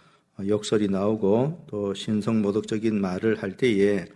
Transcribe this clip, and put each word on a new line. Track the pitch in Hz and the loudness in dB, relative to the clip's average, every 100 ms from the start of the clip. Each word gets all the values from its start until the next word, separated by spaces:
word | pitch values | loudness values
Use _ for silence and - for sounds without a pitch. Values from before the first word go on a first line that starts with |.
| _ _ _ - 98 | _ _ _ -8 -2
욕설이 | 104 - 110 101 | -2 0 0 2
나오고 | 95 104 107 98 113 143 175 - | 0 0 0 2 2 0 -4 -10
또 | 104 101 | -6 -4
신성모독적인 | 98 - 107 107 113 101 104 104 110 110 107 | -4 -2 -2 0 0 2 0 -2 -2 -2 0
말을 | 95 90 110 107 | -2 -2 0 0
할 | 98 92 | -4 0
때에, | 127 98 101 98 87 | 2 4 4 2 -4